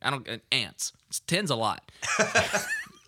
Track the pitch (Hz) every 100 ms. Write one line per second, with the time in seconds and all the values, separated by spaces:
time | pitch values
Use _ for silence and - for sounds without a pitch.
0 | 127 139 - 113 - 131 104 - - -
1 | _ - - 175 190 117 110 - - -
2 | - - 214 - - 208 - - - -